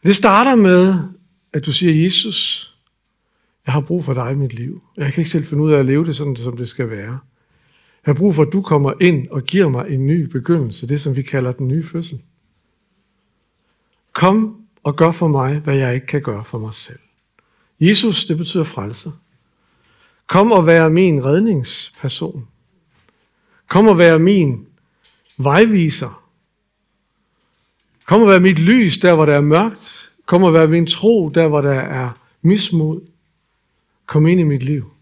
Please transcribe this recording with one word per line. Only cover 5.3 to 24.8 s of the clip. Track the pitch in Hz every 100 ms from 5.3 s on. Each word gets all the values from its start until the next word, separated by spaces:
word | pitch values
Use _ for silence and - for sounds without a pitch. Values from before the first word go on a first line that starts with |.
selv | 170
finde | - 143
ud | 156
af | 147
at | 131
leve | 139
det | 165 131
sådan, | 143 120
som | 120 120
det | 120
skal | - 117
være. | 107 104 131 _ _ _ _ _ _ _ _ -
Jeg |
har |
brug | 143 202
for, | 156
at | 151
du | 190
kommer | 190 151 139 -
ind | 180 151 127
og | 143
giver | 120 185 170
mig | 127 -
en | 135 135
ny | 170
begyndelse, | 151 135 120 170 120 104 120
det, | 143
som | 147 131
vi |
kalder | 131 139 127
den | 123 131
nye | 151
fødsel. | 160 165 170 139 _ _ _ _ _ _ _ _ _ _ _ _ _ _ _ _ _ _ _
Kom | - 180 214 220 - _ _
og | 147 143
gør | 165
for | 170 170
mig, | 139 131 147
hvad | 151 139
jeg | 131
ikke | 123 127
kan | 147
gøre | 135 104
for | 113 117
mig | 110
selv." | 107 - - _ _ _ _ _ _ _ _
Jesus, | 165 208 226 170
det | - 160
betyder | 165 180
frelser. | 156 - 104 117 160 151 _ _ _ _ _ _ _ _ _ _ -
Kom | 180 214
og | 202 165
vær | 165 160
min | 165 190 147
redningsperson. | 131 156 226 165 120 - - _ 135 - 165 135 113 _ _ _ _ _ _ _ _ _ _ _ _
Kom | 180 220
og | 175
vær | 170 160
min | 170 202 151 117 - _